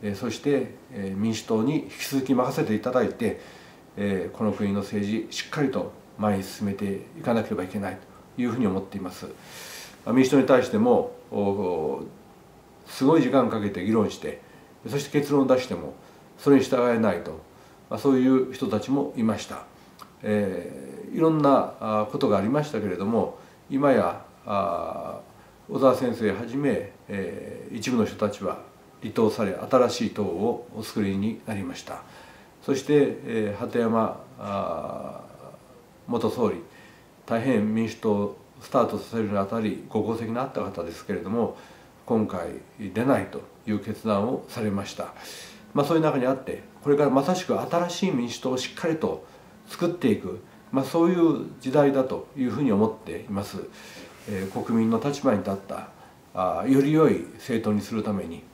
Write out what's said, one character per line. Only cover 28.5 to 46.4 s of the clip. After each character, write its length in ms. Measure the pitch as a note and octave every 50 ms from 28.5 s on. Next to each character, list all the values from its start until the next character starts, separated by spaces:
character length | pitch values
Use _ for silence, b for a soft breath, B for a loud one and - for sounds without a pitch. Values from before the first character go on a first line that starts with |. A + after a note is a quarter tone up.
| D#2+ - - - - - - - - - -
離 100 | A2+ G#2+
党 180 | - A2+ G#2+
さ 140 | G2+ - A2+
れ、 140 | F#2+ F2+ - - -
新 220 | - B2+ B2 A#2
し 160 | - - A#2+
い 40 | G2+
党 120 | - - G#2
を 460 | F#2 E2+ F2 G2+ A#2 A2+ - - - -
お 60 | A2 A2
作 180 | - - A#2+ G#2
り 140 | G2 G2
に 240 | F#2+ G2 A2 A2 - -
な 80 | - A2
り 100 | G2+ G2
ま 100 | F2 F2
し 80 | - -
た。 200 | - - - - B B B B B B B B B B - -
そ 120 | - C3+
し 80 | C3 -
て、 80 | - D3 D3 C#3 A#2 A2+ - -
え 300 | C3 A#2 A2+ G#2+ G2+ G2+
ー、 20 | G2+
鳩 200 | A2 A2 - A#2+
山、 420 | A#2 A2+ A2+ A2+ A2+ G2+ - - - - - -
あ 840 | G#2 G#2 G2+ G2 F#2 F2 E2+ D#2 D2+ - - - - - - - - - - - - - - - - - - - - - - - - -
ー、 20 |
元 200 | A#2+ A#2 A#2 A2
総 200 | - - A#2+ G#2
理、 120 | F2+ E2+ - B B B B B B B B B B - -
大 160 | - A#2 A#2 A#2+
変 320 | C#3 B2+ A2 G#2 G#2+ G#2+
民 140 | A2 A2+ A2
主 80 | -
党 160 | - - A2+ G#2
を 240 | G2+ G2+ G2+ - - - - - - -
ス 80 | -
タ 140 | - C3+ A#2
ー 20 | -
ト 100 | - G#2
さ 180 | - - -
せ 0 | A#2
る 60 | A2
に 120 | G2+ G#2
あ 80 | G2+ G2
た 160 | G2 A2 A#2
り、 240 | A2 G#2 F2+ - - -
ご 120 | - A2
功 160 | F#2+ G#2 A#2
績 140 | G#2+ A#2 A2
の 100 | A2+ A#2+
あ 60 | C3
っ 60 | C#3 -
た 100 | - F#2
方 200 | G2 G2 - E2+
で 100 | E2+ E2
す 120 | - -
け 80 | - G#2
れ 60 | F2
ど 100 | E2+ F#2
も、 300 | G#2 A#2 A2+ F#2+ - B B B B B B B B - -
今 200 | - A#2 A2+ G#2+
回 220 | - - F2+ E2+ D#2+ - - - - - -
出 260 | A2 F#2+ F2 G#2+ A#2+
な 160 | C3+ C3+ G#2
い 60 | F#2
と 160 | F#2 - - - - - - -
い 60 | - G#2+
う 80 | G2+
決 260 | - - G#2+ - - A2+
断 200 | G#2+ G2 G2+ A#2
を 160 | C3+ - - -
さ 140 | - B2 A2
れ 80 | G#2+
ま 160 | G2 G2 F#2+
し 80 | - -
た。 180 | - F2 - - B B B B B B B B B B B -
ま 80 | C3+ C#3
あ、 40 |
そ 60 | - E3
う 40 | E3
い 20 |
う 20 | D#3
中 140 | D#3 C#3
に 100 | C#3 A#2+
あ 60 | B2 C3+
っ 100 | C3+